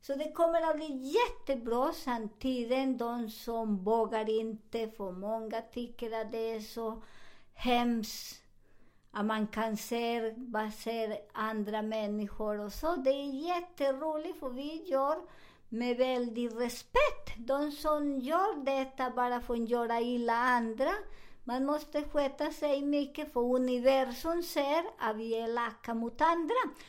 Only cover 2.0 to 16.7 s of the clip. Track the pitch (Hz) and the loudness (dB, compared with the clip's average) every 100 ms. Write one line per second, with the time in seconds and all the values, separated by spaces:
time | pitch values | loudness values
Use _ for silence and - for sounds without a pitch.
2 | - 240 214 - 262 254 233 254 269 254 | -4 -2 -4 -4 -2 0 2 2 2 0
3 | 233 240 220 - - 226 226 202 185 226 | -2 -2 -6 -6 -6 -2 0 0 4 4
4 | 220 220 214 220 226 214 - 233 220 - | 4 0 2 0 0 -6 -6 -4 -4 -4
5 | 196 180 202 226 220 226 220 - 240 - | -8 -6 -4 -4 -4 -6 -6 -8 -8 -6
6 | 233 220 214 226 226 226 214 233 226 226 | -6 -4 -4 -4 -4 -4 -8 -6 -6 -6
7 | - - - - - - 254 240 240 233 | -12 -16 -18 -18 -20 -4 4 4 4 2
8 | 214 - - - - - - - - - | -2 -8 -12 -16 -20 -20 -20 -20 -20 -20
9 | _ 208 208 220 214 220 226 214 - 233 | _ -2 0 0 0 0 -2 -2 -2 0
10 | 233 233 220 226 254 214 214 214 233 226 | 0 0 -2 -4 -6 -4 -4 -4 -4 -2
11 | 220 214 - - 214 220 202 214 214 220 | -2 -4 -8 -4 -2 -2 -2 -2 -2 -2
12 | 208 208 202 - 214 208 208 202 311 349 | -2 -2 -4 -4 -2 -2 -4 -4 -2 2
13 | 262 277 285 269 330 349 349 - 277 269 | 2 2 0 -4 -2 -2 -4 -2 0 0
14 | 311 302 320 359 269 247 285 320 381 269 | -2 -2 -4 -8 -8 -6 -8 -8 0 2
15 | 277 330 359 - - - - 220 240 247 | 2 0 -4 -18 -20 -20 -10 -4 -2 2
16 | 254 254 240 226 240 220 247 | 2 2 0 -2 -4 -2 -4